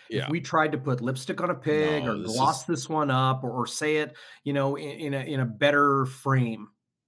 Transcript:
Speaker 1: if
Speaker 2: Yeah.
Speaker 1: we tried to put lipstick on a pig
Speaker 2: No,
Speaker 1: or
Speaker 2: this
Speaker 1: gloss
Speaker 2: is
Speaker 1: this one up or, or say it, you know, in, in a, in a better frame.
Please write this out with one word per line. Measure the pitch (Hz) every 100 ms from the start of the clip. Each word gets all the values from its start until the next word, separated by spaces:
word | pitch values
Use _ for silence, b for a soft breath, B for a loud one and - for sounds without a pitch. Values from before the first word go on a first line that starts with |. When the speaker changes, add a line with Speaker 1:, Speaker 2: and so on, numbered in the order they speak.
| B
Speaker 1:
if | 107
Speaker 2:
Yeah. | -
Speaker 1:
we | 165
tried | 131 160 156
to | 143
put | 135 123
lipstick | 120 131 - 175
on | 175
a |
pig | 135 156 151 151 151 123
Speaker 2:
No, |
Speaker 1:
or | 104
Speaker 2:
this | 90 120
Speaker 1:
gloss | 139 -
Speaker 2:
is | -
Speaker 1:
this | 156 -
one | 156 143
up | 131 131 131
or, | 127
or | 123 113
say | - 151 156
it, | 147 - B B
you | 143
know, | 139 139 143
in, | 151
in | 160 147
a, | 139
in | 131 139
a | 120
better | 104 147 143 143 139 131
frame. | - 135 131 117 107 104 _ _ _